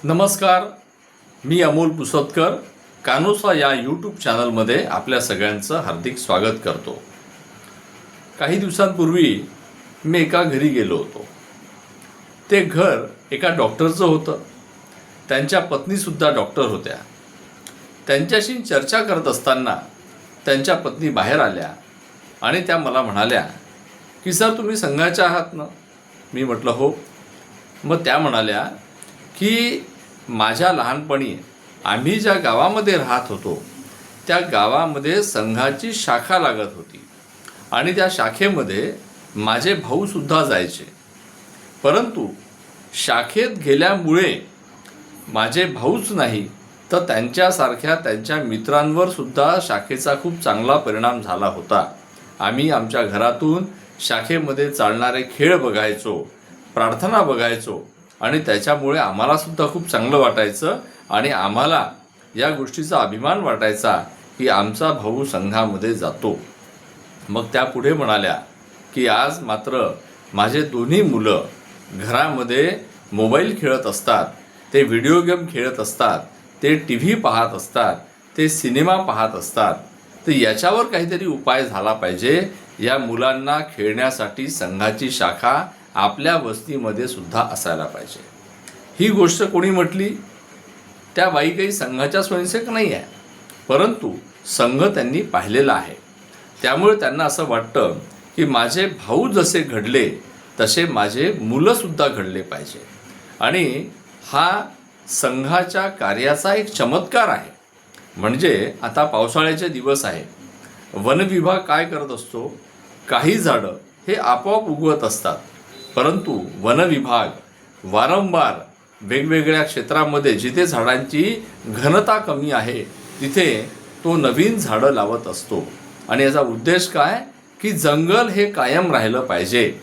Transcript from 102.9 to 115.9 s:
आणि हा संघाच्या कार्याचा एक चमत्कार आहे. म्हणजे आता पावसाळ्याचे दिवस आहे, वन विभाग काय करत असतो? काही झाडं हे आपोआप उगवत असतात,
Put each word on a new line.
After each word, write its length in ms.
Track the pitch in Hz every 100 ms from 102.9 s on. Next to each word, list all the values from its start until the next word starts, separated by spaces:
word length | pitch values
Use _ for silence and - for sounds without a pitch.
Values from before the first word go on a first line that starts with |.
| - - - - -
आणि 460 | 113 180 147 135 185 - - - -
हा 320 | 139 170 202 - - - _ -
संघाच्या 800 | - 131 127 135 175 175 190 196
कार्याचा 640 | 196 98 101 135 147 190
एक 160 | 208 214
चमत्कार 580 | - 120 165 180 240 208
आहे. 320 | 107 - - _ _ _ - - -
म्हणजे 560 | 104 131 170 104 110 -
आता 240 | 117 113 151
पावसाळ्याचे 600 | 110 113 151 160 160 180
दिवस 380 | 131 131 139 107
आहे, 180 | 82 - - - - - - -
वन 280 | 101 113 156
विभाग 360 | 190 185 170 190
काय 280 | 185 151 165
करत 260 | 156 139
असतो? 460 | 120 - 117 135 - - - - - -
काही 280 | 123 156 214
झाडं 340 | 165 120 98 85 - _ -
हे 60 |
आपोआप 540 | 208 - 185 196 220 214
उगवत 360 | 151 156 147
असतात, 340 | 113 - 90 76 - - - - -